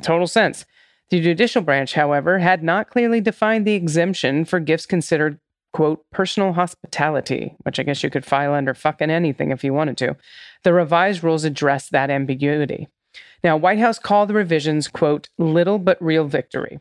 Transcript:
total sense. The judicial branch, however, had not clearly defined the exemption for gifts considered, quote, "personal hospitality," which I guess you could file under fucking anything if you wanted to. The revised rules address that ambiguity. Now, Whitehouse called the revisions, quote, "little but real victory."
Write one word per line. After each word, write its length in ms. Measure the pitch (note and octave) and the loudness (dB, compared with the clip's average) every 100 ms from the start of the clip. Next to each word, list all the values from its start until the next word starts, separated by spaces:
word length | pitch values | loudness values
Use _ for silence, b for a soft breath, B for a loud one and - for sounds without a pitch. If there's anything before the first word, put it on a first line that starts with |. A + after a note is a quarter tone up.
total 240 | - E3 F3 | -2 0 0
sense. 360 | - G3 - - b b b _ | 2 0 -2 -14 b b b _
The 100 | F3+ | 0
judicial 440 | E3 E3+ A#3 B3 | 2 2 0 0
branch, 320 | D#3+ C#3 C3+ - | 0 0 0 0
however, 420 | D3 C#3+ D#3+ F#3 | 2 2 2 2
had 260 | F3 F#3 | 2 2
not 280 | D#3+ F#3 G#3+ | 0 -2 -2
clearly 280 | B3+ A#3 A#3 | -2 0 0
defined 460 | G#3 G#3 G#3+ A3+ G#3 | 0 0 0 0 0
the 80 | |
exemption 720 | G#3 E3+ D#3 F3 F#3 C3 C#3 E3 | 0 0 0 0 0 -2 0 0
for 140 | F#3 | -2
gifts 260 | D3+ E3 - | 0 -2 0
considered, 540 | F3+ - D#3+ D3+ D3 _ _ _ | -2 0 0 0 -4 _ _ _
quote, 320 | - D#3 D#3 _ | -2 0 0 _
"personal 420 | - F#3 - G3 | -4 -2 0 0
hospitality," 1040 | E3+ F3+ - - - D3 D3 - C3+ - - | 0 -2 -6 -12 -4 -2 -2 -4 -6 -6 -8
which 160 | - C3 | -6 -4
I 40 | |
guess 200 | D3 C#3+ | -4 -4
you 80 | D3+ | -4
could 120 | C#3 - | -4 -2
file 280 | C#3 C#3+ | 0 0
under 220 | D3 C3+ B2+ | 0 -2 -2
fucking 340 | D3+ D3+ D3+ | -4 -2 0
anything 400 | E3 E3+ B2+ D3+ | 0 0 -2 -4
if 120 | C3 | -2
you 100 | C#3 | -2
wanted 240 | C3+ D#3 B2 | -2 -2 -2
to. 180 | B2+ C#3+ B B B B | -4 -4 B B B B
The 80 | F#3 | 2
revised 520 | F3 D#3+ E3+ F#3 F#3+ | 2 4 2 2 0
rules 200 | E3 D#3+ | -2 0
address 460 | D#3 C#3 D3 C#3 - | -2 0 0 0 0
that 220 | C#3 C#3 | 0 0
ambiguity. 760 | C#3 C#3 C3+ C#3+ D3+ C#3+ - - _ _ B B B | 0 -2 -2 0 0 -2 -6 -12 _ _ B B B
Now, 140 | F3 D#3 | 0 2
Whitehouse 400 | F3 G#3+ A#3 A3 | 2 2 2 0
called 320 | - G3+ G#3 | 0 2 2
the 60 | G#3 | 0
revisions, 520 | F#3 E3 D3 D3+ C#3+ | 0 0 0 -2 -2
quote, 400 | - D#3 D3 - - | 0 0 0 -4 -4
"little 420 | E3 D#3+ F3 G#3 | 0 2 2 2
but 220 | F#3 F3+ | 0 0
real 240 | E3 D#3+ D3+ | 2 0 0
victory." 540 | C#3+ - C3 - C#3+ | -2 -4 -8 -8 -12